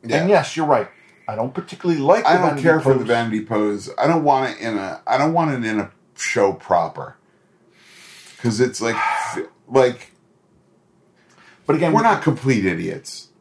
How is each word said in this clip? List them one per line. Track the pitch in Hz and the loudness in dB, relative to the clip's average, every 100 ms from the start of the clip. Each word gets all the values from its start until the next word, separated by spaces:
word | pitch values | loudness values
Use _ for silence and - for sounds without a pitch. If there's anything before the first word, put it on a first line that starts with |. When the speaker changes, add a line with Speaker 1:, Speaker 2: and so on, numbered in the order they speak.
Speaker 1:
Yeah. | 117 143 | -2 0
Speaker 2:
And | 170 | 4
yes, | 196 131 156 | 2 2 -4
you're | 156 | 2
right. | 127 101 - _ _ - | 2 0 -12 _ _ -12
I | |
don't | 107 113 | -6 -6
particularly | - - 180 180 160 | -6 -12 -6 -2 0
like | 139 196 | 2 2
the | - | 4
Speaker 1:
I | |
don't | 175 160 | 2 2
Speaker 2:
vanity | 143 | 0
Speaker 1:
care | 160 160 | 2 2
for | 135 | 4
the | 131 | 2
Speaker 2:
pose. | 113 | 2
Speaker 1:
vanity | 120 113 107 | 0 0 -4
pose. | 107 110 107 104 - - | -2 -2 -2 -4 -8 -2
I | 143 | 0
don't | 165 | 2
want | 147 135 131 | 2 2 0
it | 110 | -6
in | 113 104 | -6 -6
a, | 95 - - | -6 -10 -2
I | 127 | 0
don't | 151 | 2
want | 165 160 | 0 0
it | 131 113 | -2 -2
in | 107 | -2
a | 92 _ _ - | -4 _ _ -10
show | - - 98 | -4 2 2
proper. | 90 - 90 78 - 71 - _ _ _ _ _ _ _ - - - - - | 0 0 0 0 -6 -14 -16 _ _ _ _ _ _ _ -20 -20 -20 -20 -6
'Cause | 120 107 | -4 0
it's | 123 - | 0 0
like, | 113 110 - - - | -4 -2 -4 -4 -6
Speaker 2:
<sighs> | - - _ _ | -8 -12 _ _
Speaker 1:
like, | 131 127 120 - _ _ _ _ _ _ _ _ _ _ _ _ _ - _ - | 4 4 0 -16 _ _ _ _ _ _ _ _ _ _ _ _ _ -20 _ -2
Speaker 2:
But | 151 | 0
again, | 175 | 4
Speaker 1:
we're | 214 | 4
Speaker 2:
we | |
Speaker 1:
not | 226 196 | 4 2
complete | - 139 135 117 95 | 0 -2 0 0 0
idiots. | 85 85 73 - - - _ | -2 -6 -10 -14 -18 -20 _